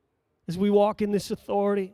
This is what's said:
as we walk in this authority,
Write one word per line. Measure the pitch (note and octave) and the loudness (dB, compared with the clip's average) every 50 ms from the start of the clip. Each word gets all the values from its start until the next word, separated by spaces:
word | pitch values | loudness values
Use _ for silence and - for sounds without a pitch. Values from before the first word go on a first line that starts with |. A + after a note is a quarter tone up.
| _ _ _ _ _ _ _ _ _ | _ _ _ _ _ _ _ _ _
as | - E3 | -8 -4
we | F3+ G3+ G3+ | 0 2 4
walk | G3+ G#3 G3+ G#3+ G#3 - G#3 | 4 4 4 2 0 -2 -2
in | G#3 | -2
this | G#3 F#3+ - - | -2 -2 -2 -4
authority, | G#3 - - - G3+ G3+ G3+ G3+ G3+ G3+ F#3+ F#3+ | -8 -8 -6 -4 -2 0 0 0 0 -2 -4 -6